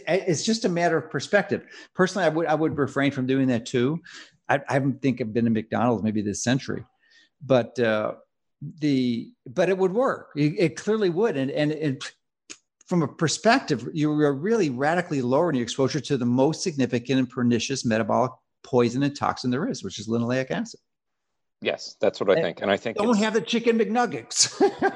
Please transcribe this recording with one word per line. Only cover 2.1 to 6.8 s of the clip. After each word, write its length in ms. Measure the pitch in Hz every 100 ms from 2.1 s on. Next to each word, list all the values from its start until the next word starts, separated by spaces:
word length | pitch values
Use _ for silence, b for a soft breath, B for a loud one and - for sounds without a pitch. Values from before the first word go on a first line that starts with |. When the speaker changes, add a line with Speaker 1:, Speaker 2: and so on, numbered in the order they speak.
| 185 165
Speaker 1:
I 40 |
would, 160 | 156 156
I 80 |
would 240 | 151 156 143
refrain 340 | 135 139 139
from 140 | 135 127
doing 220 | 135 131
that 180 | 117 120
too. 340 | 127 127 165 - B B B -
I, 140 | 139 139
I 40 |
haven't 280 | 135 135 -
think 200 | 139 127
I've 120 | 113
been 120 | 113 117
to 60 |
McDonald's 520 | 110 - 110 120 110
maybe 180 | 107 104
this 220 | 104 95
century, 420 | 120 131 - 101